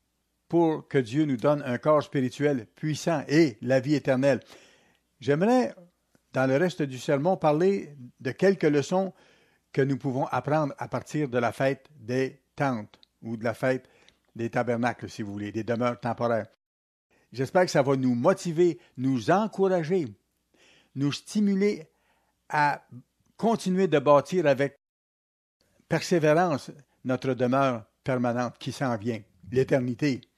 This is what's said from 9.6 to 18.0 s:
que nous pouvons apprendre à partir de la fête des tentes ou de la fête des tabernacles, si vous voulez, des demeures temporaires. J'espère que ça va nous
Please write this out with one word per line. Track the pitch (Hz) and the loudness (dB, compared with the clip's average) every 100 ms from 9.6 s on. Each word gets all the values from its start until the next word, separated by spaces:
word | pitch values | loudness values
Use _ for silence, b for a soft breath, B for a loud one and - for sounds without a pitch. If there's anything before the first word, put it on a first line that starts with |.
| _ | _
que | - | -2
nous | 139 135 | 0 0
pouvons | 139 123 160 | -4 -4 -2
apprendre | 127 135 156 143 - | -4 0 0 -2 -6
à | 117 | -8
partir | 123 - 151 139 | -8 -6 -6 -2
de | 123 | 0
la | 117 | 0
fête | - 135 135 _ - | 0 0 -2 _ -14
des | 110 131 131 139 _ - | -4 -2 -2 -6 _ -4
tentes | 139 113 104 _ _ _ | -2 -2 -8 _ _ _
ou | 113 113 | -10 -6
de | |
la | 117 | -4
fête | 107 131 131 - b b b _ - | -2 -2 -2 -6 b b b _ -8
des | 113 | -4
tabernacles, | 123 120 117 120 - 101 | -2 -2 -2 -2 -4 -10
si | - | -10
vous | 101 | -10
voulez, | 101 104 | -8 -8
des | 110 | -6
demeures | 104 113 123 117 | -4 -2 -2 -2
temporaires. | 120 113 120 113 104 _ _ _ _ _ _ _ _ | -6 -2 -2 -2 -4 _ _ _ _ _ _ _ _
J'espère | 117 135 190 180 | -8 -2 2 4
que | |
ça | 156 | 4
va | 135 | 2
nous | 135 | 2